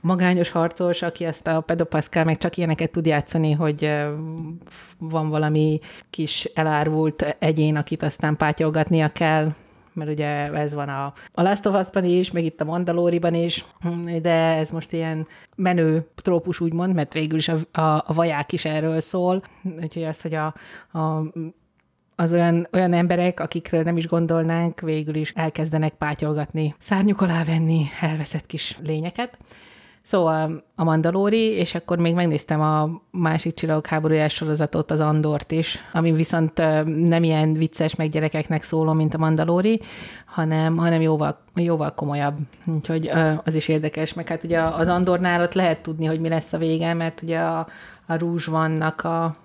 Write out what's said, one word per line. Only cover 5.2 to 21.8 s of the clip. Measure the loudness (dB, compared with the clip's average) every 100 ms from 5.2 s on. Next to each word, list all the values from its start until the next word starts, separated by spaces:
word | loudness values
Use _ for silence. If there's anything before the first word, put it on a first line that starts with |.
| 0
valami | 0 2 2 2 0 -4 -20 -16
kis | -6 -4 -4
elárvult | -6 -2 0 2 2 2 0 0 -4 0
egyén, | 0 2 2 2
akit | -2 -2
aztán | -4 -2 -2 0
pátyolgatnia | 0 2 0 0 2 2 2
kell, | 0 2 2 0 -4 -14 _ _
mert | -10 -6
ugye | -4 -2 -2 -4
ez | -4 -4
van | -4 -6
a, | -6 -6 -10 -12
a | 0
Last | 2 2 2
of | 0
Us-ban | 0 0
is, | 2 2 2
meg | -2
itt | -4 -2
a | -4
Mandaloriban | -2 0 2 2 2 2
is, | 0 0 -2 -8 _ -6 -6 -4 -2
de | 2 2 4 2
ez | 0
most | -6 -6
ilyen | -6 -4 -4 -8 -12 -20 -2
menő | 2 4 4 2 -2 -6
trópus, | 0 0 0 -2
úgymond, | -2 0 0
mert | 0 0
végül | -2 -2 -2
is | 0
a, | -2 -2 0
a, |
a | 2 2 0
vaják | 0 0 0 -4
is | -4 -2
erről | -2 0 -2
szól. | -2 -2 0 0 -4 -10 -10 -8
Úgyhogy | -8 -6
az, | -6 -6
hogy | -6
a, | -4 -4 -6 -20 -20 -10 -2
a, | 0 0 -4 -6 -10 -12 _ _